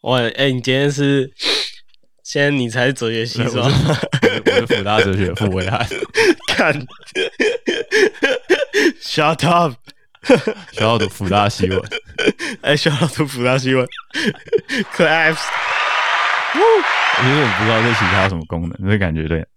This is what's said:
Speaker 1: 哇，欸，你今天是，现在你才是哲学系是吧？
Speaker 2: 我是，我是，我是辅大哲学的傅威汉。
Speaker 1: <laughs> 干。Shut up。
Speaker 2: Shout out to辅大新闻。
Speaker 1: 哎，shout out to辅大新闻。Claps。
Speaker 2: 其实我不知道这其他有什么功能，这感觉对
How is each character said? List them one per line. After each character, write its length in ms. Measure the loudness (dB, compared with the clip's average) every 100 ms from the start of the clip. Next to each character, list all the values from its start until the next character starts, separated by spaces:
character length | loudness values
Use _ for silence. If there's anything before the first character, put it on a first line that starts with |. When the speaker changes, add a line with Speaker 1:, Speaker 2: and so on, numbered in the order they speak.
Speaker 1:
哇， 160 | 0 0
欸， 340 | 0 0 0
你 80 | 0
今 140 | 0
天 160 | 0 0
是， 420 | 0 0 0 -2 -6 -4 -4 -4 -12 -20 -20 _ _
现 200 | -8 0
在 80 | 0
你 180 | 0 -2
才 180 | 0 0
是 60 |
哲 180 | 0 -2
学 140 | -2
系 200 | -4 -2
是 60 | -2 0
吧？ 60 |
Speaker 2:
我 80 | 2
是， 160 | 2 2
我 80 |
是， 140 | 0 -2 0 0 2 0
我 160 | 0 0
是 0 |
辅 160 | -2
大 180 | 2 2
哲 160 | 2 2
学 120 | -2
的 80 | 0
傅 120 | -2
威 200 | 0 -2
汉。 160 | -2 -2 -4 -4 2
Speaker 1:
<laughs> 340 | 2 2 -2 0
干。 280 | 0 0 -6 -16 -10 -6 -6 -2 -2 -2 -4 -6 -2 2 2 0 -2 -2 0 0 2 2 0 0
Shut 480 | -6 0 0 2 2
up。 280 | 4 2 -4 -20 -20 _ _ 2 4 4 -6 -12
Speaker 2:
Shout 220 | -2 2
out 60 | 2
to 80 | 0
辅 200 | -4 0
大 200 | 2 2
新 220 | 0 0
闻。 100 | 0 -4 -10 -10 -2 0 0 -8 -6
Speaker 1:
哎， 140 | -2 0
shout 240 | 0 0
out 120 | -2
to 100 | -2
辅 200 | -4 -2
大 120 | 0 0
新 200 | 2 0
闻。 100 | 0 -8 -12 -4 -4 -6 -2 -4 -2 -6 -6
Claps。 500 | 0 2 4 2 0 -4 -6 -4 -4 -2 -2 -2 -2 -2 -4 -4 2 4 4 2 -2 -2 0
Speaker 2:
其 60 |
实 60 | 2 2
我 60 | 0 0
不 60 |
知 60 | 0
道 100 | 2
这 80 | 2
其 80 | 0
他 240 | 0 2
有 40 | 0
什 80 | -2
么 80 | -6
功 220 | -6 -6
能， 220 | -6 -2
这 80 | 0
感 160 | 0
觉 140 | -2 -2
对 180 | -2 -4